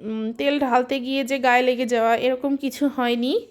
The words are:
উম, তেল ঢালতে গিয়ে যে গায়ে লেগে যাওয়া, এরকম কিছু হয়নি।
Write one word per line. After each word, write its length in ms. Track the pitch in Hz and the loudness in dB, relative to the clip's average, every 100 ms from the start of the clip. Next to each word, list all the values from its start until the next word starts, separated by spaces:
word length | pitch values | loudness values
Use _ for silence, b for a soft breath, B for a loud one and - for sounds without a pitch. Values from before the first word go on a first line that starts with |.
উম, 320 | 208 220 220 233 | -8 -6 -6 -2
তেল 220 | 285 285 | 0 0
ঢালতে 400 | 269 240 247 277 | 2 2 2 -4
গিয়ে 240 | 247 269 | -2 -2
যে 140 | 247 269 | -2 0
গায়ে 240 | 247 247 | 4 4
লেগে 240 | 254 247 240 | 4 0 0
যাওয়া, 300 | 233 226 233 | 2 2 2
এরকম 400 | 254 254 277 277 | 0 -2 -2 -2
কিছু 320 | 277 - 285 | -4 -2 -2
হয়নি। 580 | 269 240 240 247 415 - | 0 0 0 0 -2 -4